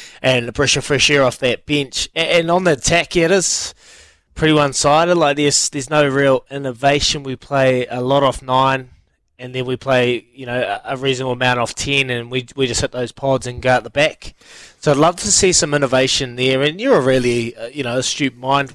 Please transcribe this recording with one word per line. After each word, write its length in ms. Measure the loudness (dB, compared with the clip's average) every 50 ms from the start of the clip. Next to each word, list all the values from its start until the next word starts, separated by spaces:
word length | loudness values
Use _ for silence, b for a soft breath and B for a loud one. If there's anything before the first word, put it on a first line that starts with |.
| B B B B
and 260 | 0 0 0 0 0 -4
a 60 | -4
breath 240 | -2 0 0 0 -2
of 80 | -2
fresh 240 | -2 0 0 2 2
air 120 | 4 4 4
off 140 | 2 0 0
that 260 | -2 -2 -2 -2 -4
bench. 420 | -2 -2 -2 -2 -4 -6 -8 -8 -6 -4
A-, 240 | -4 -2 0 2 0
and 100 | 2 2
on 140 | 2 2 2
the 80 | 2
attack, 420 | 0 0 0 0 2 2 0 0 0
yeah, 120 | 0 2
it 60 | 4
is 420 | 4 2 2 0 -2 -4 -6 -8 b b b b b b b b b b b b _
pretty 200 | 0 2 4 4
one-sided. 640 | 4 2 2 0 0 2 4 4 4 4 2 2
Like, 200 | 2 2 2 2
there's, 320 | 2 0 2 2 0 -2 -2
there's 200 | -4 -6 -6 -2
no 180 | 0 2 2 2
real 380 | 2 2 2 4 2 2 0 -6
innovation. 760 | -10 -8 -8 -8 -6 -2 0 2 2 2 0 -2 -4 -4 -6
We 120 | -8 -10
play 500 | -10 -6 -4 0 2 2 4 2 2 0 -4
a 120 | -4 -4
lot 240 | -2 0 2 2 2
off 180 | 2 0 -2
nine, 500 | -4 0 2 2 2 2 2 -2 -4 -10 -20 _ _ _ _ _ _ _ _ -18
and 160 | -16 -10 -6
then 120 | -6 -4
we 100 | -4 -4
play, 500 | -4 -2 0 2 2 2 2 0 -2 -6 _ _
you 120 | -16 -10
know, 340 | -8 -6 -4 -4 -4 -4 -6 -8
a, 80 | -8 -8
a 40 | -4
reasonable 360 | -2 -2 -2 -2 -4 -4 -4
amount 260 | -2 0 0 0 0
off 160 | -2 -4 -6
ten, 340 | -6 -6 -2 -2 -2 -2 -2
and 220 | -4 -6 -6 -6
we, 160 | -6 -8 -8 -6 -4
we 100 | -4 -2
just 140 | -2 -2 -2
hit 140 | -4 -4 -4
those 180 | -6 -8 -8
pods 340 | -8 -6 -2 -2 -2 -2 -4 -6
and 140 | -10 -4
go 100 | 0 0
out 120 | 0 0 -2
the 60 | -4
back. 460 | -2 0 0 0 -2 -6 -14 -20 B B B B B B B B B B
So 120 | 0 0
I'd 60 | 2 4
love 200 | 4 2 2 0
to 140 | -2 -2 0
see 180 | 2 2 2
some 220 | 2 2 0 0 0
innovation 640 | 0 0 2 2 2 2 2 0 -2 -4 -6 -4 -2
there. 240 | 0 0 2 2
And 180 | 0 -2 -2 -2
you're 180 | 0 2 2 4
a 40 |
really, 560 | 4 4 2 2 2 0 0 0 -2 -4 -6 -10
uh, 100 | -12 -10
you 160 | -8 -6 -6
know, 140 | -4 -2 -2
astute 400 | -2 -4 -4 -2 -4 -4 -4 -4
mind 340 | -4 -2 0 0 -2 -4 -6